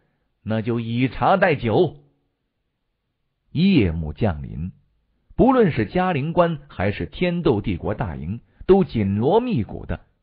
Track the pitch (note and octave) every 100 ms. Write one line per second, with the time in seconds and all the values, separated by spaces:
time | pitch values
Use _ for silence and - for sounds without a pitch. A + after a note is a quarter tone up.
0 | _ _ _ _ G2+ A2 A2 A#2 A2+ A#2
1 | B2+ - C3+ F#3+ F#3 C3 A#2 A2+ A#2+ -
2 | _ _ _ _ _ _ _ _ _ _
3 | _ _ _ _ _ C3+ G3 E3+ F#2 D#2+
4 | D2+ - A2 D2+ C2 A#1 F2+ - _ _
5 | _ _ _ - A#3 C4 G3 C3 G2+ F3+
6 | F#3 E3+ D3+ E3 E3+ D3+ - - G2 G2
7 | E2+ - F3 F3 E3 G#2+ G#2+ F2+ E2 -
8 | G2+ C2+ D#2 A2+ - _ - G3 - A#2
9 | G2 G2+ B2+ G#3+ B3 E3 F#2 - - -
10 | _ _